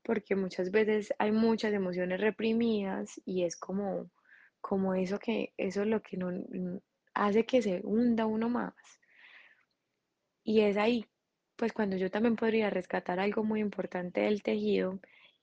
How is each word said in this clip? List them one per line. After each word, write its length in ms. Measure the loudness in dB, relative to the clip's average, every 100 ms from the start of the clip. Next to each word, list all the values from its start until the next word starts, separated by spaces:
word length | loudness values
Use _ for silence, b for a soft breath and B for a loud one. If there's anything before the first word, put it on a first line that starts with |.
porque 320 | -4 -2 -2
muchas 380 | -2 -2 -2 0
veces 420 | 2 2 0 0 -2
hay 100 | 2
muchas 420 | 4 4 2 0
emociones 480 | 0 -2 -2 -2 0
reprimidas 1000 | 0 0 0 2 2 0 -2 -4 -6 -10
y 200 | -6 -2
es 120 | -2 -2
como, 540 | -6 -4 -2 -4 -8 _ b b b _
como 340 | -4 0 0
eso 260 | 0 -2 -4
que, 340 | -2 -2 -2 -4
eso 260 | -4 -2
es 40 | 0
lo 160 | -2
que 140 | -4 -6
no, 140 | -6
n-, 500 | -6 -8 -6 -6 -8 -14 _ _
hace 320 | -2 2 2 4
que 160 | 2
se 180 | 2 -2
hunda 420 | 0 2 2 2 0
uno 220 | 0 -2
más. 260 | -2 -4 -10 B B B B B B B B B _ _ _ _ _ _ _
Y 200 | 2 4
es 140 | 4 4
ahí, 300 | 2 0 -2 _ _ _ _
pues, 180 | -4 -2
cuando 240 | 0 -2 0
yo 140 | 0
también 240 | 2 2
podría 340 | 2 2 2 0
rescatar 520 | -2 -2 -4 -2 0
algo 240 | 0 0
muy 160 | 0 0
importante 640 | -2 -4 -6 -6 -4 0
del 200 | 0 0
tejido, 560 | 0 0 2 2 0 -4 B B B B